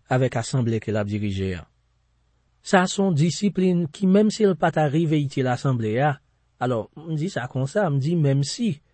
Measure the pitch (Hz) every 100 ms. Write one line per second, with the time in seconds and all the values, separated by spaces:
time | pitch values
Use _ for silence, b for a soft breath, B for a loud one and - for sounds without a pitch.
0 | - 127 127 117 - 135 113 110 - 104
1 | 101 107 104 95 95 87 - _ _ _
2 | _ _ _ _ _ _ - 190 185 -
3 | 196 143 170 - 202 - 185 175 165 -
4 | 185 196 214 - 202 160 170 160 151 156
5 | 160 156 139 139 127 120 139 123 107 117
6 | 147 135 _ _ _ - 123 117 - 151
7 | 165 151 170 - 123 127 135 208 175 139
8 | 143 175 143 139 139 - 226 139 _